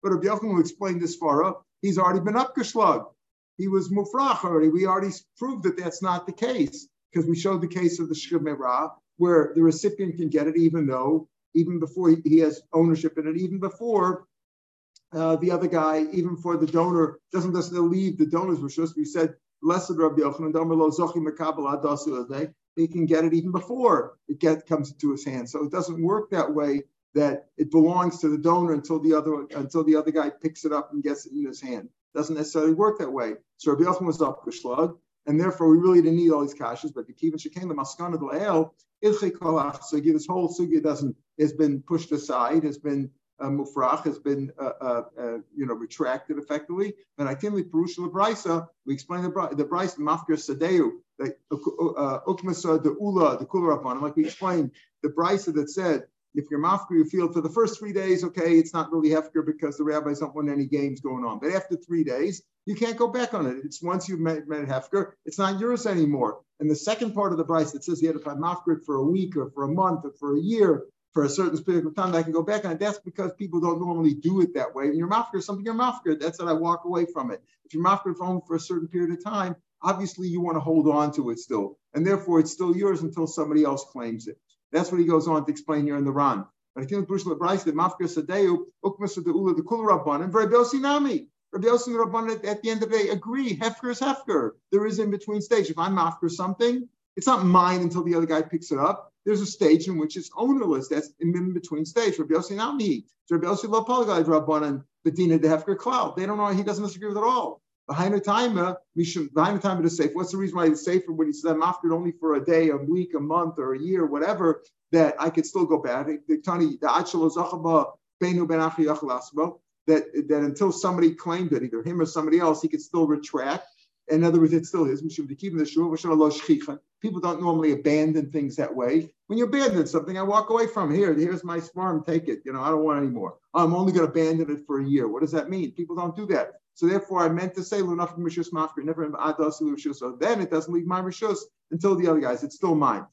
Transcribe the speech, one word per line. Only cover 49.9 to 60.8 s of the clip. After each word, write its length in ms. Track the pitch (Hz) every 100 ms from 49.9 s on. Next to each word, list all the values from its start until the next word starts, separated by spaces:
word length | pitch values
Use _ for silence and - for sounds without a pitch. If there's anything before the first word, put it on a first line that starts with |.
| -
Mafkir 380 | 147 165 165 156
Sadeu, 540 | - 139 165 185 127 - _ _
like, 200 | 135 - _
uh, 60 | 143
uh, 640 | - - 165 - 143 -
Ukmasa, 580 | - 190 185 165 175 160
the 120 | 156 147
Ula, 380 | 202 185 156 123
the 80 | 131
Kula 320 | 185 170 143
Rabbanim, 240 | 131 127
like 140 | 147 151
we 100 | 156
explained, 460 | - 190 180 135 - _ _
the 60 | 147
Brisa 460 | 147 175 202 185
that 160 | 151 147
said, 340 | - 185 147 - _ _
if 160 | 147 143
you're 120 | 147
mafkir, 320 | 160 196 -
you 120 | 170 156
feel 260 | 185 170
for 80 | 170
the 80 | 160
first 320 | 170 220 220
three 120 | 214
days, 300 | 196 190 180
okay, 300 | 175 180 170
it's 200 | 165 160
not 200 | 175 160
really 160 | 160 156
hefker 360 | 156 156 160
because 320 | 151 151 151 143
the 60 |
rabbis 380 | 151 151 147 143
don't 120 | 151
want 160 | 147 147
any 160 | 143
games 360 | 135 147